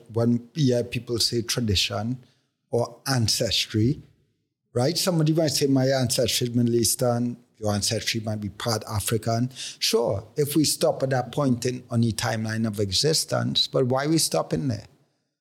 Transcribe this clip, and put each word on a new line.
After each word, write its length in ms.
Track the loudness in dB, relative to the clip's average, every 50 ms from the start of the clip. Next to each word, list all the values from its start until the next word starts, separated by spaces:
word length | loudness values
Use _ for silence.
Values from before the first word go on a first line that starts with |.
| -16 -6 -2
when, 360 | 0 2 2 2 2 0 -4 -2
yeah, 260 | 0 2 2 4 2 0 -2
people 300 | -4 -8 -6 -4 -2 -2
say 240 | -2 0 0 -2 -2
tradition 760 | -2 -2 -2 0 0 2 0 0 -2 -2 -4 -4 -4 -6 -6 -10 -16 _ _ _ _ _ _ _ _
or 260 | -2 -2 -2 -2 -6 -8 -6
ancestry, 960 | -2 0 0 2 0 0 0 0 0 -2 -2 -2 -2 0 2 2 2 0 -2 -6 -16 _ _ _ _ _ _ _ _ _ _ _ _ -4
right? 240 | -2 0 0 0 0
Somebody 360 | 0 0 2 2 2 2 2
might 160 | 2 2 2
say, 160 | 2 2 2 2
"My 200 | 4 4 4 4
ancestry 600 | 2 2 0 0 0 0 0 0 0 0 -2 0
is 80 | 0
Middle 200 | 2 2 2 2 2
Eastern, 580 | 2 2 0 0 0 0 0 0 -2 -4 -6 -8 _ _ _ -6
your 140 | -2 -2 0
ancestry 480 | 0 0 -2 -2 -2 -2 -4 -4 -4
might 180 | -4 -4 -6 -6
be 80 | -6 -8
part 340 | -8 -6 -6 -4 -4 -4 -4 -6
African." 640 | -6 -4 -2 -2 -2 -2 0 0 0 0 0 -2 -4 -8 -12 -12 -8 -6
Sure, 460 | -2 0 2 2 2 0 0 -2 -6 -6 -4 -2
if 180 | -2 0 2
we 80 | 2 2
stop 400 | 2 2 2 2 0 2 2 0
at 60 | 0
that 240 | 0 0 -2 -2 -2
point 320 | 0 2 2 2 2 0
in, 180 | -2 -4 -4 -6 -2
on 80 | 0 2
the 120 | 2 2 2
timeline 520 | 0 -2 -2 -2 -2 -2 -4 -2 -2 -2
of 140 | -2 -2 -2
existence, 880 | -2 0 0 0 2 2 2 0 0 0 -2 0 0 0 0 0 -2 0
but 200 | 0 0 2 2
why 200 | 2 0 0 2
we 100 | 2 2
stopping 520 | 2 2 0 -2 -2 -2 -2 -2 -2 -2
there? 180 | -4 -6 -8 -14 _ _ _ _ _ _ _ _ _ _